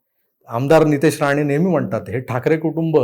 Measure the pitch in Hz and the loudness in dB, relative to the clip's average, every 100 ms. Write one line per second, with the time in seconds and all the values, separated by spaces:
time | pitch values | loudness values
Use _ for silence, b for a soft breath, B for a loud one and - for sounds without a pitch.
0 | _ _ _ _ - 117 139 160 151 143 | _ _ _ _ -10 -4 2 4 4 2
1 | 151 - 147 143 147 143 185 156 123 110 | 0 0 0 0 0 0 0 0 -2 -6
2 | 95 117 127 123 151 156 160 156 165 156 | -6 -8 -6 -4 0 0 -2 -4 0 0